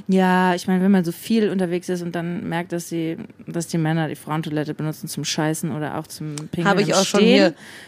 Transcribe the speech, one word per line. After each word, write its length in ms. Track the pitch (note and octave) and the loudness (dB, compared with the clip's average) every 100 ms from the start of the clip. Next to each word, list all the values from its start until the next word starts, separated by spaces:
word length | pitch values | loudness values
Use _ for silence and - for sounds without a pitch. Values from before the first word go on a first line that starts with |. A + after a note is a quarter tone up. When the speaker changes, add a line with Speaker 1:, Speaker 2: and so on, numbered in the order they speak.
| - | 0
Speaker 1:
Ja, 480 | F#3+ F#3 F#3 F#3 F3+ | 4 4 4 4 0
ich 120 | - | 0
meine, 140 | F#3 | 2
wenn 80 | F#3+ | 4
man 120 | G3 | 4
so 80 | E3 | 2
viel 380 | E3+ - A3+ G#3 | -4 -2 0 2
unterwegs 400 | F#3+ F3+ F3 F3 | 0 -2 -2 -4
ist 120 | F3+ | -6
und 140 | F3 E3+ | -4 -6
dann 320 | E3+ F3 E3 | -6 -6 -6
merkt, 240 | E3 F3+ | -6 -4
dass 160 | F3 - | -8 -6
sie, 280 | E3+ D#3+ E3 - - - | -6 -6 -6 -12 -18 -10
dass 220 | E3+ D#3+ | -8 -4
die 100 | E3+ | -2
Männer 300 | D#3 E3 D#3 | 0 0 -2
die 80 | C3 | -6
Frauentoilette 580 | - D#3 D#3+ D3+ D3 | -6 -6 -4 -4 -4
benutzen 340 | D3+ D#3 D3+ E3 | -4 -6 -6 -10
zum 160 | - C#3+ | -8 -6
Scheißen 460 | - D#3 D#3+ E3 D3+ | -2 -2 -2 -4 -4
oder 220 | D3+ A#2+ | -6 -8
auch 80 | D#3 | -10
zum 280 | - D#3 D3 | -12 -10 -10
Pinkeln 300 | D#3 - F3 | -8 -2 2
Speaker 2:
Habe 140 | G3 | 2
ich 80 | F#3+ | 2
Speaker 1:
im 60 | E3+ | 2
Speaker 2:
auch 80 | |
schon 160 | G3 G3+ | 2 4
Speaker 1:
Stehen, 140 | G#3+ | 6
Speaker 2:
hier 200 | G3+ F#3+ - - - | 8 6 2 -12 -20